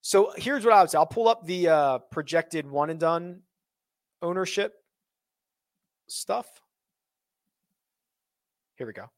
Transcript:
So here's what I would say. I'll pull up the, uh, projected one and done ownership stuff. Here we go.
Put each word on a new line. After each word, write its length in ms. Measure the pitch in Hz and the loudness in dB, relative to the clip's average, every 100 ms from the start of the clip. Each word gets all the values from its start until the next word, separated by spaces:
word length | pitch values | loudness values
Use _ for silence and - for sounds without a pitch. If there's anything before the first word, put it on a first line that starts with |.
So 300 | - 196 214 - | 2 2 2 -2
here's 280 | 240 277 | -6 0
what 80 | 226 | 6
I 100 | 208 | 6
would 80 | 175 | 6
say. 80 | 156 | 2
I'll 80 | 156 | 0
pull 200 | 233 226 | 2 2
up 180 | 226 | 0
the, 240 | 170 180 175 | -4 0 2
uh, 300 | 156 143 127 | 4 2 -2
projected 720 | _ - 143 165 165 160 139 | _ -10 -2 -2 -2 -8 -6
one 200 | 139 151 | -4 -4
and 100 | 165 | -2
done 400 | 165 170 175 180 _ _ _ _ _ _ _ _ | 0 -2 -6 -18 _ _ _ _ _ _ _ _
ownership 520 | 170 180 185 - 214 _ _ _ _ _ _ _ _ _ _ _ _ _ _ | -6 -4 -4 -4 -4 _ _ _ _ _ _ _ _ _ _ _ _ _ _
stuff. 400 | - - 220 - _ _ _ _ _ _ _ _ _ _ _ _ _ _ _ _ _ _ _ _ _ _ _ | -14 -6 -8 -8 _ _ _ _ _ _ _ _ _ _ _ _ _ _ _ _ _ _ _ _ _ _ _
Here 100 | 120 | -14
we 60 | |
go. 180 | - 101 | -14 -20